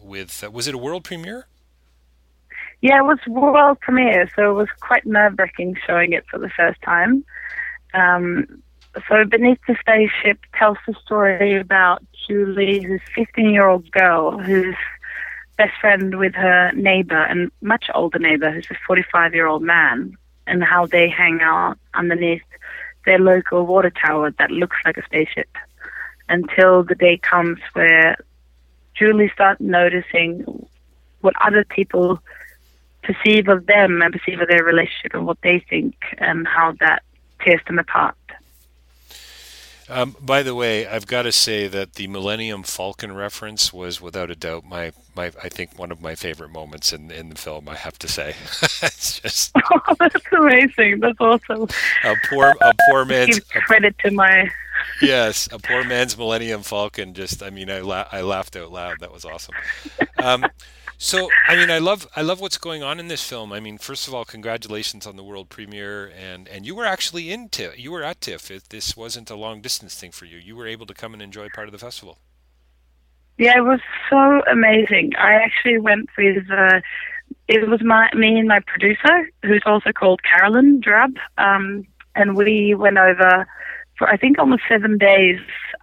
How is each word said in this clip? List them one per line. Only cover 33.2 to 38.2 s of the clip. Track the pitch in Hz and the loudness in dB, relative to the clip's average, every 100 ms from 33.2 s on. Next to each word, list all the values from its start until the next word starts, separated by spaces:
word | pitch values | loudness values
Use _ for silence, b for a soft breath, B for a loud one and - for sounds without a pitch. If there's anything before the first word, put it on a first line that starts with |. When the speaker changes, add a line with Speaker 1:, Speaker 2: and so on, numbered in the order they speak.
| 214 214 196 | 4 4 4
Speaker 2:
of | 190 180 | 2 4
them | 208 190 170 | 4 4 4
and | 170 | 2
perceive | 175 - 180 | 0 -6 -4
of | 175 | 2
their | 175 | 2
relationship | 165 170 - - - | 4 2 0 -6 -8
and | 175 170 | -6 -6
what | 165 | -4
they | 175 175 | 0 0
think, | - 160 - - - - | -2 -4 -4 -8 -14 -6
and | 170 165 165 | -4 -2 -2
how | 165 165 156 | 0 0 2
that | 156 151 - _ _ _ | 0 0 -4 _ _ _
tears | 185 165 - | 2 2 0
them | 170 | -4
apart. | 165 175 156 - | -2 -2 -2 -4